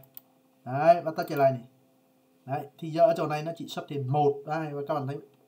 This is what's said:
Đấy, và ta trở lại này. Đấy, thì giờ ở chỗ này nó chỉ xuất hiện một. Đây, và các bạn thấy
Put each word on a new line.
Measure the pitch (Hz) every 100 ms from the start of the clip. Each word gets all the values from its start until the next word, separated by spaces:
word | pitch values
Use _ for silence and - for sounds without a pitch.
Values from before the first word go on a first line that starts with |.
| - - _ _ _ _ 123
Đấy, | 135 160 175
và | 160 160
ta | 165
trở | 147
lại | 135
này. | 123 - _ _ _ _ _ _ _ -
Đấy, | 143 - -
thì | 165
giờ | 160 165
ở | 170
chỗ | 151
này | 151
nó | 160 -
chỉ | -
xuất | - -
hiện | 143 127
một. | 147 143 139 156
Đây, | 156 151
và | 143 143
các |
bạn | 151 131
thấy | 156 - _